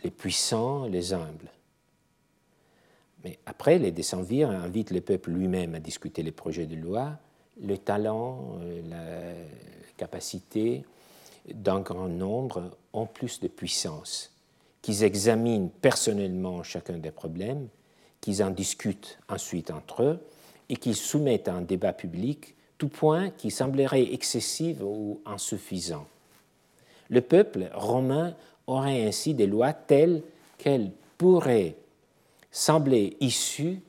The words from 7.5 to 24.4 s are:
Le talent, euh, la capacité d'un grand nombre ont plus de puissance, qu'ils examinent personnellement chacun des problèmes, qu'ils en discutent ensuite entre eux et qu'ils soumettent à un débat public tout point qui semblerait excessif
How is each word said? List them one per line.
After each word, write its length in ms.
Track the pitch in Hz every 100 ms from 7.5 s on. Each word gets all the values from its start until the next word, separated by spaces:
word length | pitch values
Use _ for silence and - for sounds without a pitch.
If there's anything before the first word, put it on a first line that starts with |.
| 220
Le 160 | 104 196
talent, 840 | - 104 107 110 120 131 - 87
euh, 200 | 87 85 82
la 1040 | 82 82 82 87 87 78 - - - - -
capacité 880 | - - - 90 - 107 117 131 - _ - - - - -
d'un 280 | 113 95 95
grand 260 | 92 87 92
nombre 640 | 87 95 120 131 90 87 - _
ont 140 | 110 113
plus 340 | - 120 -
de 80 | -
puissance, 840 | - 90 - 87 76 - - - _ _ _ _ _
qu'ils 220 | - 101
examinent 640 | 107 101 110 113 117 107 90 -
personnellement 800 | 135 - - 101 98 92 92 87
chacun 340 | 82 87 - 85
des 140 | 80
problèmes, 560 | - 82 85 107 143 120 _ _ _ _ -
qu'ils 200 | 107 98
en 100 | 95
discutent 680 | 92 92 - 104 95 - - -
ensuite 420 | 92 - 87 -
entre 340 | 78 - -
eux 160 | 135 170 - - - - -
et 80 | 123
qu'ils 180 | 120 101
soumettent 540 | - 147 139 104 -
à 60 | 90
un 60 |
débat 300 | 87 92 95
public 640 | - 87 87 120 147 - - _ -
tout 100 | 147
point 440 | - 156 165 190
qui 200 | - 107
semblerait 640 | - 131 135 135 135 123
excessif 640 | 127 - 120